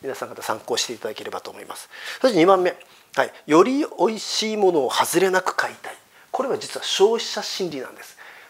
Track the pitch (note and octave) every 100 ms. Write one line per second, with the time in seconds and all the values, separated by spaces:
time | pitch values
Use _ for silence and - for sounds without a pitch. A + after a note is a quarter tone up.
0 | C3+ - A#2 A2 G#2+ G#2+ - A#2 - A2+
1 | A2 G#2+ G#2+ F#2 - G2 G2 - - -
2 | - - C4 G3 F3 F#3+ F3+ - - -
3 | _ - B2 - - D#3 G#3+ C4+ - -
4 | F3 A3 - - A3 G#3+ F#3+ E3+ A#2+ -
5 | D#3 E3 F#3 F#3 F#3 - B2+ - - -
6 | _ _ - - C4 E3 - - - -
7 | G3+ A3+ - - - - F#3 D3 A#2 -
8 | - - - - -